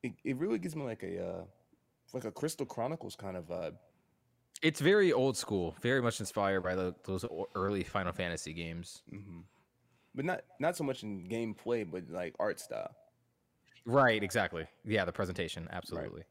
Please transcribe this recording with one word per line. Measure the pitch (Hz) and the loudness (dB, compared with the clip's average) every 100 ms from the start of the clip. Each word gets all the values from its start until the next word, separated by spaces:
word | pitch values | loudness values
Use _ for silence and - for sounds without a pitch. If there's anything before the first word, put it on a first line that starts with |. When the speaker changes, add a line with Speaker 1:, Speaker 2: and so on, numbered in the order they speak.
Speaker 1:
It, | 127 - | -6 -6
it | - 131 | -4 -2
really | 180 226 | 0 0
gives | 175 156 | -2 -4
me, | |
like, | 135 113 | -6 -4
a, | 92 90 | -6 -4
uh, | 90 90 87 _ _ _ _ _ _ | -4 -6 -10 _ _ _ _ _ _
like, | 127 110 | -8 -8
a | |
Crystal | - 151 - 131 | -4 -4 -4 -6
Chronicles | - 120 165 - - | -2 -4 -4 -8 -10
kind | 98 92 | -8 -8
of | 82 | -6
vibe. | 87 82 - _ _ _ _ _ _ _ - | -6 -6 -8 _ _ _ _ _ _ _ 0
Speaker 2:
It's | 160 151 | 0 4
very | 151 208 190 | 6 8 8
old | 120 135 127 | 6 4 2
school, | - 101 85 - | 0 2 0 0
very | 120 135 | 2 4
much | 120 - | 2 0
inspired | 101 - 98 98 | -4 2 4 4
by | 90 92 | 2 2
the, | 90 87 | 0 -2
those | - 95 117 | -4 -2 -2
o-, | 82 95 - | -4 -4 0
early | 95 101 | 0 0
Final | 90 101 90 | 0 -2 -2
Fantasy | 90 87 85 - | -2 -2 -2 -6
games. | 82 85 85 85 - - | -6 -6 -6 -10 -14 -14
Speaker 1:
Mm-hmm. | 98 101 85 85 _ _ _ _ _ _ - | -14 -12 -16 -16 _ _ _ _ _ _ -4
But | 151 | -2
not, | 170 - - | -2 -6 -2
not | 151 175 | 0 0
so | |
much | 143 131 | -2 -2
in | 107 98 87 | -6 -8 -4
gameplay, | 113 113 104 - 120 98 | -4 -4 -4 -2 -2 -2
but, | 87 87 | -6 -6
like, | 85 87 - | -6 -6 -2
art | 104 - | -2 -2
style. | - 55 50 - _ _ _ _ _ _ _ - 117 | -6 -6 -8 -12 _ _ _ _ _ _ _ -16 2
Speaker 2:
Right, | 131 127 110 | 8 8 6
exactly. | 101 120 92 85 80 _ 110 | 4 2 2 0 -6 _ 0
Yeah, | 107 90 | 2 2
the | |
presentation, | - 95 92 85 - 82 | 0 -2 0 -4 -4 -8
Speaker 1:
Right. | 90 | -8
Speaker 2:
absolutely. | - 82 50 - - | -6 -6 -8 -10 -16